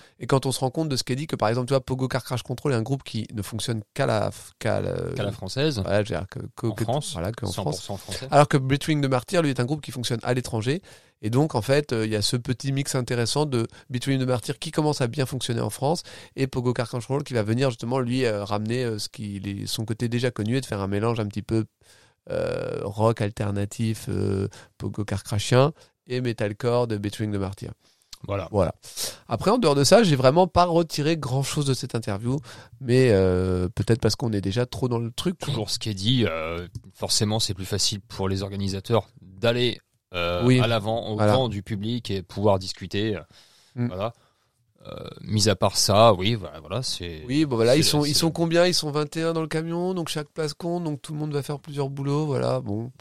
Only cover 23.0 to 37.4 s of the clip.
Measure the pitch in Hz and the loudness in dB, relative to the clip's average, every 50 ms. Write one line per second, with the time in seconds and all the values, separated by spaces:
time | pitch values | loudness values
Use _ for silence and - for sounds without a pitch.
23 | 107 113 117 - 110 101 107 - 110 101 101 101 101 101 - - 117 110 110 - | 2 2 2 2 -2 -4 -2 -4 -4 -2 -2 -2 -4 -4 -4 -4 -2 -2 -2 -4
24 | - - 98 95 101 101 98 98 98 107 - - - - _ - - 101 101 - | -4 -4 -2 -2 0 0 0 0 -2 -4 -6 -10 -20 -20 _ -10 -10 -8 -6 -6
25 | 104 - 104 101 - - - 104 - - 123 123 135 151 160 _ - _ _ _ | -6 -6 -6 -6 -6 -4 -4 -4 0 4 4 6 6 4 2 _ -16 _ _ _
26 | _ - 123 127 127 123 113 - 113 104 107 - - 120 120 120 123 117 110 107 | _ -6 -6 -4 -2 -2 -2 -2 -2 -4 -4 -2 -2 0 2 2 2 0 -2 -4
27 | 101 104 - - 110 107 104 101 98 92 101 - - - - _ _ _ _ _ | -4 -4 -4 -4 -4 -4 -2 -2 -4 -4 -6 -8 -12 -14 -14 _ _ _ _ _
28 | _ - - - - - 101 101 82 - 107 101 92 78 - _ - - - - | _ -20 -20 -16 -8 -6 -4 -4 -4 -2 2 2 2 2 0 _ -14 -16 -10 -8
29 | - - - - - - 120 113 - 185 220 269 226 156 143 139 139 - 185 233 | -8 -8 -8 -12 -8 -4 -4 0 2 4 4 4 6 4 4 6 6 8 8 8
30 | 233 185 147 127 123 131 139 170 185 180 - 175 175 180 165 170 175 160 - - | 8 8 6 6 6 6 8 6 4 4 6 4 4 6 6 2 2 2 -2 -2
31 | 147 151 170 165 139 127 123 135 139 - - 156 147 139 131 - - 127 - 117 | 0 0 0 0 -2 -2 -2 -2 -2 0 -2 -2 0 0 0 -2 -2 -4 -4 -4
32 | 110 - 101 98 113 120 131 151 - - - - - - - - 131 117 120 127 | -4 -2 -4 -4 -2 -2 -2 -2 -4 -10 -18 -20 -20 -20 -18 -10 0 2 6 6
33 | 131 123 107 95 95 92 90 90 92 92 92 90 90 87 - - 101 - 117 - | 8 8 8 6 6 6 4 4 2 2 0 0 0 -2 -2 -2 0 2 2 2
34 | - 110 104 - - 117 107 101 92 98 95 120 123 123 - - - 123 120 117 | 2 0 0 0 -2 -2 -2 -2 -2 -2 0 -2 -2 -2 -2 -4 -2 -2 -2 -2
35 | 117 113 117 - - 175 - - - - 147 113 107 - - - - 113 107 95 | -4 -4 -6 -4 -4 -4 -4 -4 -4 -4 -4 -4 -4 -4 -4 -6 -4 -4 -4 -2
36 | 95 113 131 127 113 90 80 82 80 82 85 85 87 85 - - - 95 - - | 0 2 2 4 2 2 0 -2 -4 -4 -6 -6 -8 -10 -12 -16 -18 -18 -14 -8
37 | - - - - 113 104 107 113 | -4 0 0 2 2 2 0 0